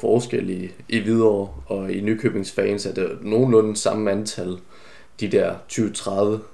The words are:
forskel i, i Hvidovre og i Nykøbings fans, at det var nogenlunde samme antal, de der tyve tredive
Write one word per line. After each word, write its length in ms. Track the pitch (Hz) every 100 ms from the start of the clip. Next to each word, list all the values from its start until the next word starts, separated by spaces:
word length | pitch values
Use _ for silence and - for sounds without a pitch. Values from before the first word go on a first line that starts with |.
forskel 480 | 107 113 - - 95
i, 200 | 92 92 - -
i 100 | 113
Hvidovre 500 | 101 113 110 101 98 - -
og 240 | 98 95
i 100 | 98
Nykøbings 500 | 104 110 120 110 95
fans, 340 | - 98 101 98
at 100 | -
det 80 |
var 60 | 92 -
nogenlunde 540 | 101 110 131 113 107 107
samme 360 | 98 101 107
antal, 460 | 101 107 - 90 90 - - - - - -
de 80 | 104
der 260 | 98 90 87 -
tyve 240 | - 107
tredive 460 | - 101 98 104 107 -